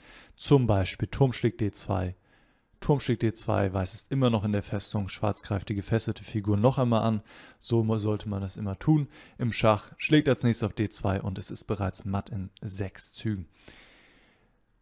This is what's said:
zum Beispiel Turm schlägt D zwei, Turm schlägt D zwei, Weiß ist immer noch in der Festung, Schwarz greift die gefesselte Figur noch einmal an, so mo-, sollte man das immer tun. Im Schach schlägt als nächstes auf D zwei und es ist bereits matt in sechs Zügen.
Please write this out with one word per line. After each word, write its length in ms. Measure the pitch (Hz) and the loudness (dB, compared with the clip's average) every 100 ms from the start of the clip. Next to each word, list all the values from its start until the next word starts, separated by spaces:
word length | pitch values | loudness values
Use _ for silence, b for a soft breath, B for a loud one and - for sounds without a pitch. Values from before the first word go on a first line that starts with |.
| B B B | B B B
zum 320 | B - 143 120 | B 4 4 6
Beispiel 400 | 98 92 - 107 | 4 2 -2 -4
Turm 260 | - 135 | 2 2
schlägt 280 | 117 117 - | 2 -2 0
D 100 | 104 | -4
zwei, 460 | - - 98 90 92 _ _ _ _ _ - | -4 -4 -2 -2 -6 _ _ _ _ _ -8
Turm 180 | - 143 | 0 0
schlägt 240 | - 117 | 2 0
D 100 | 113 | 0
zwei, 400 | - - 101 98 | -2 0 2 2
Weiß 220 | 95 92 | 0 -4
ist 160 | - - | -6 -6
immer 180 | 139 127 | 2 2
noch 140 | 113 | 2
in 80 | 107 | 0
der 140 | 104 | -2
Festung, 440 | - 104 - 107 98 | -2 -4 -4 -4 -4
Schwarz 340 | - 107 101 | -4 -4 -4
greift 260 | - 101 - | -4 -4 -2
die 80 | 101 | -6
gefesselte 480 | 95 113 - 107 | 0 0 0 -6
Figur 320 | 101 113 101 101 | -4 -4 0 4
noch 220 | 117 131 | 4 4
einmal 240 | 123 113 | 2 2
an, 200 | 110 110 - B B B | 2 -2 -4 B B B
so 240 | - 117 | 0 2
mo-, 140 | 110 113 | 2 2
sollte 300 | 104 107 110 | 0 -2 -2
man 140 | 98 | -4
das 140 | 98 101 | -6 -6
immer 200 | 104 98 | -6 -2
tun. 300 | - 156 139 B B B | 2 2 2 B B B
Im 140 | 120 | -4
Schach 400 | - 110 104 - - | 2 4 4 2 -8
schlägt 300 | - 151 147 | 2 4 4
als 140 | 123 | 2
nächstes 240 | 120 110 107 | 2 2 0
auf 60 | |
D 160 | - 104 | -2 -4
zwei 340 | - 101 98 | -2 -2 0
und 160 | 104 98 | -2 -6
es 140 | 101 | -8
ist 120 | 107 | -10
bereits 400 | - 104 98 - | -6 -2 -2 -4
matt 260 | 98 98 - | -4 -4 -4
in 200 | 98 92 - | -8 -8 -10
sechs 520 | 107 95 95 - - | -12 -8 -8 -8 -16
Zügen. 340 | - 113 101 85 b b b b b b b b b b b _ _ | -8 -4 -4 -6 b b b b b b b b b b b _ _